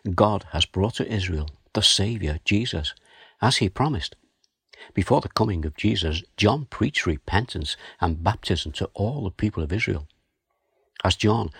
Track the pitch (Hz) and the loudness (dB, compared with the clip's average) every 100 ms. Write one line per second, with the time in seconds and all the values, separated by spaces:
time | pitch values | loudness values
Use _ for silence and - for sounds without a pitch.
0 | 104 87 107 104 - 82 - 92 104 - | -4 4 4 4 -4 -2 -2 0 0 0
1 | - 107 92 80 76 - _ 107 - - | -2 -2 -2 -2 -4 -8 _ 0 2 4
2 | 101 113 80 76 - 101 123 85 78 - | 2 0 -2 -2 0 0 0 -2 -6 -8
3 | _ - - _ 113 - 95 - 143 131 | _ -20 -20 _ 2 2 0 0 0 0
4 | - - _ _ _ _ _ - - - | -6 -12 _ _ _ _ _ -20 -6 -2
5 | 92 123 - - 113 87 78 - 104 107 | 2 2 2 0 0 0 -4 -2 0 2
6 | 80 82 - - 101 139 135 - 123 - | 0 -2 -6 2 2 2 -2 -2 -2 0
7 | 90 78 - 95 123 85 76 - - - | -2 -4 -2 -2 -2 -6 -6 -8 -12 -4
8 | 87 80 87 113 - 92 76 - - - | -2 0 0 -2 -2 -2 -2 -6 -8 -2
9 | 104 143 98 - 107 - 76 117 - 82 | -2 -2 -6 -2 -2 -2 -4 -2 -2 -4
10 | 73 _ _ _ _ _ _ _ _ - | -6 _ _ _ _ _ _ _ _ -4
11 | 95 - 107 113 87 - | 0 2 2 2 -2 -10